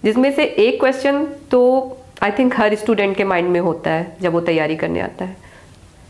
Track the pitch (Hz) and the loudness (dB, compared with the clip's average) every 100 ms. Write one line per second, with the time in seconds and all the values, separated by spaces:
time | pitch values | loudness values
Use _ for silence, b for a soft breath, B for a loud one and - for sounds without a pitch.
0 | 208 226 269 277 302 - 220 - 262 269 | 0 2 2 2 0 2 2 4 0 0
1 | 277 285 302 - - 247 247 262 262 - | 0 0 -2 -8 -2 2 4 2 -2 -12
2 | - - 202 208 254 247 214 208 214 214 | -20 -4 -2 2 0 2 0 0 0 0
3 | 202 190 196 180 180 175 175 165 160 160 | 0 0 0 0 0 0 0 -2 -2 -4
4 | 175 - 180 165 170 160 151 160 165 170 | -4 -6 -2 -2 0 0 0 -2 -4 -4
5 | 190 - 185 185 B B B B - - | -6 -8 -12 -12 B B B B -20 -20